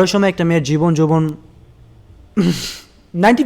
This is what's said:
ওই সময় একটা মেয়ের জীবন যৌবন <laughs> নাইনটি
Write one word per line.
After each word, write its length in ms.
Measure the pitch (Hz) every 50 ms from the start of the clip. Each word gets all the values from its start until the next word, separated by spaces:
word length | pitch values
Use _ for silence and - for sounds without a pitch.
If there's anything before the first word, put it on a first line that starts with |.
ওই 60 | 190 185
সময় 160 | - 202 196 190
একটা 120 | 180 - 170 165
মেয়ের 160 | 165 170 143 131
জীবন 200 | 151 151 160 170 165 151
যৌবন 240 | 160 151 160 160 160 156 - - - - - - - - - - - - - - - - - - - - - -
<laughs> 800 | 175 180 - - - - - - - - _ - _ _ - 170
নাইনটি 220 | 185 214 247 277 285